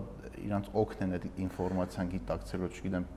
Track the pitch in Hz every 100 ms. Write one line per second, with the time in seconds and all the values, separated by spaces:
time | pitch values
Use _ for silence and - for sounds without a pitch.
0 | 104 - - - 104 101 - 107 107 -
1 | 95 90 95 - 92 - 92 92 90 -
2 | 90 92 - 85 - 92 87 - 98 92
3 | 87